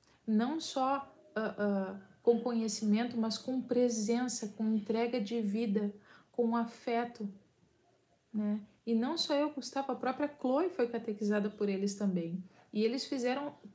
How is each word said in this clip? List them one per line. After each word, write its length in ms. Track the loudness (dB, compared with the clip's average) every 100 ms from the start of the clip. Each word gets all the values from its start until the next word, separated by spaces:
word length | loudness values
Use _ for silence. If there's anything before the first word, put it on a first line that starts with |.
| _ _
não 360 | 2 2 2 -2
só, 520 | -2 0 0 0 -4 -18 -8
ah, 200 | -4 -4 0
ah, 420 | 0 0 -2 -8 -14 2
com 160 | 4 4
conhecimento, 760 | 2 0 0 0 2 4 2 0
mas 220 | -2 -2
com 220 | -2 -4
presença, 880 | 0 4 4 2 0 0 0 -4 -6 -2
com 120 | 0
entrega 520 | 0 0 0 0 0
de 200 | -2 -2
vida, 520 | 0 0 2 2 0 -6 -20 -20 _
com 240 | 0 2
afeto, 760 | 2 -2 -4 -2 0 -2 -6 -10 -10 -20 _ _ _ _ _ _ _ _
né? 280 | -4 -2 -2 -6 _ 0
E 80 |
não 240 | 2 2 -2
só 160 | 0
eu, 160 | 2 2
Gustavo, 380 | -2 -4 -4 -2
a 60 | -2
própria 360 | -2 -2 -4 -2
Chloe 300 | 0 2 2
foi 160 | 0 0
catequizada 640 | 0 -4 -2 0 2 0
por 180 | 0 -2
eles 260 | 0 -2 0
também. 480 | 0 0 -2 -6 -8 -20 -6
E 140 | 0
eles 220 | 0 0 -4
fizeram 480 | -2 0 0 -4 -10 -20